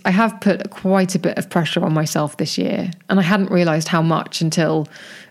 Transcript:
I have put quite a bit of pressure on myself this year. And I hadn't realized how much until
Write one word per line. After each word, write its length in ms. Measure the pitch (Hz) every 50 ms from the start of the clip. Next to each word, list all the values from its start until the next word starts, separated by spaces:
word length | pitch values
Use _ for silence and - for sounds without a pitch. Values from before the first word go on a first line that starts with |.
| -
I 60 | -
have 320 | 185 208 226 220 226 -
put 300 | - 208 - - - -
quite 420 | - - - 185 190 190 185 185 185
a 60 | 170
bit 180 | - - -
of 100 | - -
pressure 380 | - - 175 160 - - 180 -
on 80 | 156 156
myself 440 | 156 156 151 - 156 151 147 -
this 200 | - 156 - -
year. 320 | - - - - - - 185 165 - -
And 120 | - 185 196
I 20 |
hadn't 300 | 175 165 214 196 196 185
realized 360 | 185 175 175 165 156 160 160
how 140 | - 170 165
much 400 | 160 165 160 156 - - - -
until 460 | 170 160 160 170 156 160 156 160 151 - - - - - - - - -